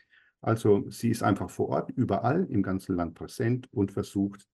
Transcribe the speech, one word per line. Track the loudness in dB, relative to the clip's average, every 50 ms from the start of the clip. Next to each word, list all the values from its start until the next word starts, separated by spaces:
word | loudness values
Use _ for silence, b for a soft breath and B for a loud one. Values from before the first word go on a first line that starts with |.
| b b b b b b b b
Also | -2 0 0 2 4 4 4 4 4 0
sie | -6 -4 -2 0
ist | 0 2 2
einfach | 2 2 2 0 -4
vor | -4 -2 -2 0
Ort, | 0 -2 -2 -2
überall | -2 0 0 2 2 2 2 2 2 2 0
im | 0 0 0
ganzen | 0 0 0 -2 -2 -2 0
Land | 0 0 -2 -4
präsent | -8 -12 -10 -6 -2 0 0 0 0 -2 -4 -2
und | -2 0 0
versucht, | 0 -4 -6 -4 -2 -2 -2 -2 -4 -8 -18 _